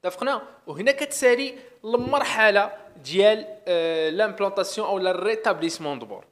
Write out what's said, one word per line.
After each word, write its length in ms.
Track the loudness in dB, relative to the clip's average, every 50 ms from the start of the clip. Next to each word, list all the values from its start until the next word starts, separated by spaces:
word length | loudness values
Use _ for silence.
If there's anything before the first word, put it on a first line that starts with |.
اتفقنا؟ 420 | -6 -6 -6 -4 -4 -2 -2 -4 -6 -12 -20 _ _
وهنا 260 | -16 -10 -2 0 0 2
كتسالي 640 | 2 -2 -6 -4 2 4 4 4 4 0 -6 -8 -14 -20 -20 -20 _ -8
المرحله 880 | -2 -2 -2 0 0 0 0 0 0 2 4 4 6 6 4 2 0 -4 -14 -20 -20 -20
ديال، 600 | -20 -14 -4 0 4 6 6 6 4 -2 -12 -16 -12 -4
آه، 440 | -2 0 0 0 0 0 0 0 0
لامبلونطاسيون 760 | 2 0 0 0 0 -2 -4 -2 0 -2 -4 -2 -4 -6 -4
اولا 240 | -2 -2 0 0 0
الريتابليسمون 880 | -2 0 0 -2 -2 0 0 0 0 0 -2 -6 -6 -6 -8 -8 -8 -8
دو 80 | -10
بور. 180 | -14 -16 -18 -18 _